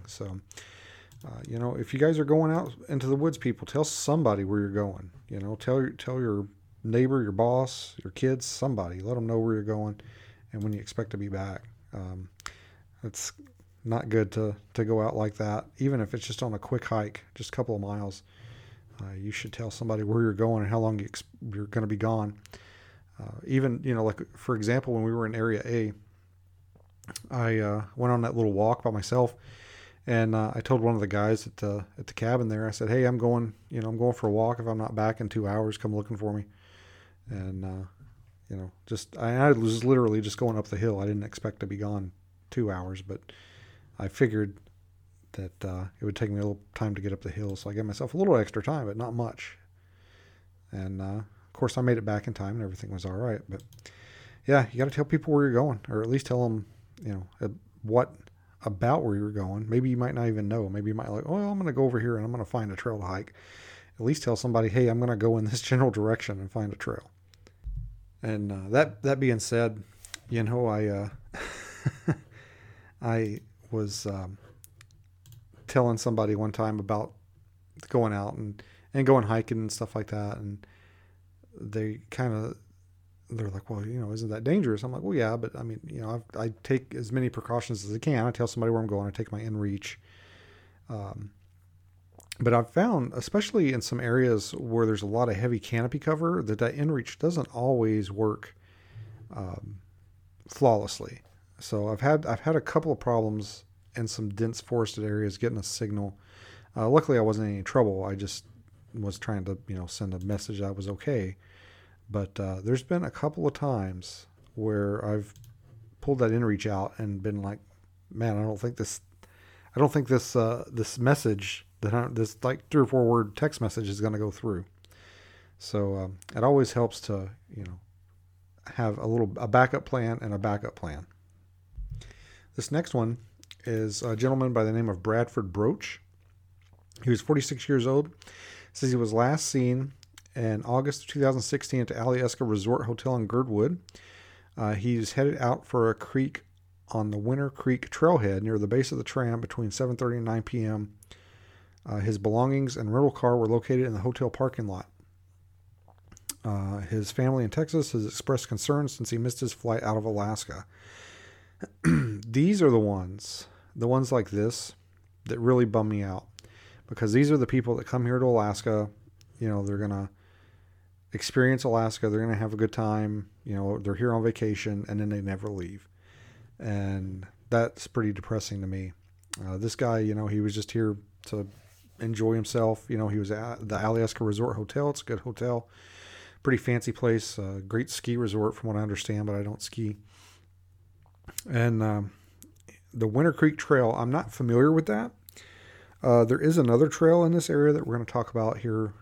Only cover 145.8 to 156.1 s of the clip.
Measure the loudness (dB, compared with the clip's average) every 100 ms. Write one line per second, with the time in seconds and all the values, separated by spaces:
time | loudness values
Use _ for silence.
145.8 | 4 2 -2 0 0 -2 -14 _ _ _
146.8 | -6 -4 -2 -2 0 0 -2 -2 0 0
147.8 | -2 0 4 4 4 0 0 0 2 2
148.8 | 0 -2 -4 -2 -2 -2 -4 -4 -4 -2
149.8 | -2 0 -2 -2 -2 -2 -2 -2 -2 -2
150.8 | -6 -10 -20 -20 -20 -20 -20 -20 -20 _
151.8 | -8 -4 -2 0 0 2 2 2 0 -2
152.8 | 0 4 4 4 2 4 4 2 2 2
153.8 | 2 0 -4 -2 -4 0 -2 -2 -6 -8
154.8 | -12 _ -20 _ _ _ _ _ _ _
155.8 | -20 -20 -20